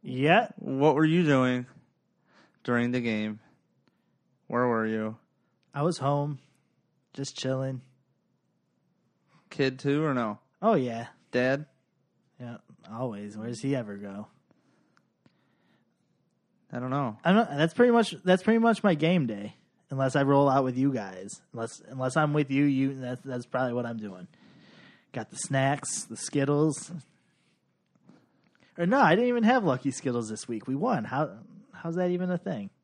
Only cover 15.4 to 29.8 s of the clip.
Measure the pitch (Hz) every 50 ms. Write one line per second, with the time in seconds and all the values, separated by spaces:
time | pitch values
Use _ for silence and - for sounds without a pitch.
15.4 | _ _ _ _ _ _ _ _ _ _ _ _ _ _ _ _ _ _ _ _
16.4 | _ _ _ _ _ _ - 123 123 127 131 143 143 120 107 107 - 165 185 214
17.4 | - - 143 143 151 170 - - 240 247 233 233 220 - - 156 _ 180 180 185
18.4 | - - 226 233 226 233 220 - - 208 175 147 156 160 180 180 143 117 110 101
19.4 | 104 107 - _ _ _ _ _ _ _ 139 135 135 131 - 147 139 135 139 139
20.4 | 143 139 131 139 135 131 123 127 131 143 135 117 104 95 92 92 95 101 - -
21.4 | _ _ - 120 113 110 - - - - 123 135 127 131 - 160 151 151 147 151
22.4 | 147 131 135 139 143 143 139 131 135 135 139 131 131 123 127 123 - 135 131 123
23.4 | 120 _ - 127 131 127 120 123 120 120 117 113 107 104 95 90 90 - _ _
24.4 | _ - - - - - - - - - - _ _ _ - 123 110 - - -
25.4 | - - 147 135 135 135 143 147 - - - - - - 117 - - - - 143
26.4 | 139 135 147 147 151 160 143 - - - 175 170 - _ _ _ _ _ _ _
27.4 | _ _ _ _ _ _ _ _ _ _ _ _ _ _ - _ _ _ _ _
28.4 | _ _ _ _ _ _ _ - 175 175 233 277 - 165 160 202 240 247 240 240
29.4 | 226 220 254 262 208 170 131 123